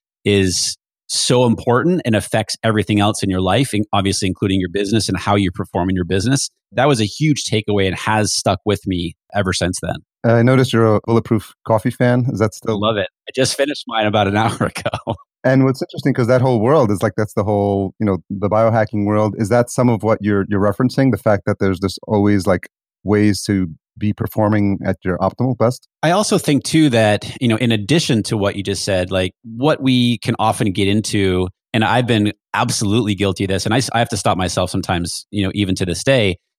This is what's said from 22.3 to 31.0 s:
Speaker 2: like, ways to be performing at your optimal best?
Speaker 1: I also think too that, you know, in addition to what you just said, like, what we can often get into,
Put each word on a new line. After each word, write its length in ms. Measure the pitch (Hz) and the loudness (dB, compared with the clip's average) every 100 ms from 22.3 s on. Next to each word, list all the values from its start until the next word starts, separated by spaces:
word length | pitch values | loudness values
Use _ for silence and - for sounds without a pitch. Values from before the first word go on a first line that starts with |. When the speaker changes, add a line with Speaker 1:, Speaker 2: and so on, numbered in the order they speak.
| 101 90 | 2 2
Speaker 2:
like, 240 | 90 - _ _ _ | 0 -2 _ _ _
ways 380 | - 104 104 95 | 0 2 2 0
to 240 | - 98 90 76 _ - | 0 -2 -2 -8 _ -6
be 160 | 107 | -4
performing 640 | 101 - - 107 107 101 98 | -4 -6 0 0 2 0 -2
at 120 | 95 95 | -4 -4
your 120 | 92 87 | -4 -2
optimal 380 | 95 - 127 120 | -2 -2 -4 0
best? 300 | 113 135 _ - | 0 -2 _ -4
Speaker 1:
I 80 | 156 | 0
also 260 | 185 208 202 | 0 2 0
think 260 | - 139 | 2 0
too 260 | - 156 156 | 2 2 4
that, 400 | 117 107 104 - - | 4 2 2 -4 -4
you 60 | 123 | -2
know, 100 | 110 | 0
in 140 | 123 | 0
addition 540 | 110 101 165 - 117 | 0 0 0 2 -2
to 120 | 101 110 | -2 -2
what 200 | 98 - | -2 -2
you 60 | |
just 220 | 95 98 | -6 -6
said, 280 | - 92 90 | -2 -2 0
like, 200 | 92 92 - | -2 -2 -6
what 360 | 117 113 143 143 | -14 -2 0 2
we 380 | 131 123 120 117 | 2 2 2 -2
can 160 | - 113 | -4 -2
often 340 | 107 - 110 | 0 0 -2
get 160 | 92 98 | 0 0
into, 600 | 104 | 0